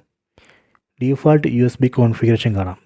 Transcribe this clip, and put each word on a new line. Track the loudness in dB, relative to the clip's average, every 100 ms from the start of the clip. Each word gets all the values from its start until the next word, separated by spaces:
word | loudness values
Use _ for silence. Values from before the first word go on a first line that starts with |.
| _ _ _ _ _ _ _ _ _ _
default | -4 0 2 2 2
യു | 0 0
എസ് | 0
ബി | -2
കോൺഫിഗറേഷൻ | 2 0 0 0 0 -2 -4
കാണാം. | -6 -10